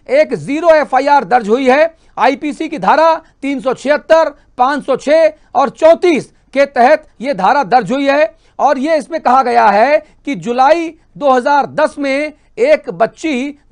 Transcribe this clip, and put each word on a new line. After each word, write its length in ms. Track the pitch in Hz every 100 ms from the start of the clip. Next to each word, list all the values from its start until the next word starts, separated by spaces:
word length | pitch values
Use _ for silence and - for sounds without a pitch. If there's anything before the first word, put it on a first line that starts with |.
| -
एक 240 | 262 302
जीरो 360 | 202 151 294 330
एफआईआर 540 | 311 262 262 277 285
दर्ज 260 | 190 247 190
हुई 200 | 247 262
है। 260 | 277 330 - _ -
आईपीसी 520 | 226 277 302 254 320
की 100 | 294
धारा 420 | 185 269 330 320 - _
तीन 180 | 269 277
सौ 140 | 254
छिहत्तर, 640 | 233 262 294 - 320 311 - _ -
पाँच 280 | 247 285 247
सौ 100 | 254
छह 340 | - 320 311 311 _ 247
और 140 | 269
चौंतीस 560 | - 320 330 349 294 - _ _
के 120 | 269 277
तहत 420 | 262 247 311 - -
यह 120 | 247
धारा 300 | 202 185 285
दर्ज 280 | 208 247 185
हुई 140 | 269 277
है। 400 | 277 311 - _ -
और 180 | 254 285
ये 200 | 285 320
इसमें 240 | 233 320
कहा 220 | - 254
गया 240 | 247 233 220
है 380 | 202 254 311 - _ -
कि 100 | 226
जुलाई 600 | 175 240 269 330 330 320 _ 175
दो 120 | 285
हज़ार 360 | 254 262 285 202
दस 300 | 139 302 294
में 340 | 277 269 302 294 _ -
एक 300 | 262 302 -
बच्ची 720 | 165 170 - 320 254 277 285 _